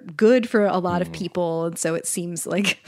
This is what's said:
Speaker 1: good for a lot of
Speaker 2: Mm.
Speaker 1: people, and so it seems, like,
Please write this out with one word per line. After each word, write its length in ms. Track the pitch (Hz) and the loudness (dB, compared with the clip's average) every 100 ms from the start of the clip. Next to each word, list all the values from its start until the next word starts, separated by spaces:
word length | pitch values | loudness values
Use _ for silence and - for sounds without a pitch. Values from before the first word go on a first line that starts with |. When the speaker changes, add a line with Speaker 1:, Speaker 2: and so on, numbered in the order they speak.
| - 156 | -8 2
Speaker 1:
good 340 | 220 254 240 | 6 6 4
for 160 | 220 202 | 2 2
a 120 | 180 | 2
lot 220 | 180 175 | 0 0
of 80 | 175 | -2
Speaker 2:
Mm. 40 | |
Speaker 1:
people, 520 | 165 175 - 175 165 165 | -4 -6 -2 -2 -2 -4
and 120 | 170 | -4
so 180 | 165 165 | -4 -2
it 100 | - | -4
seems, 380 | - 175 165 - | -6 -6 -8 -4
like, 320 | 170 202 - | -2 0 -2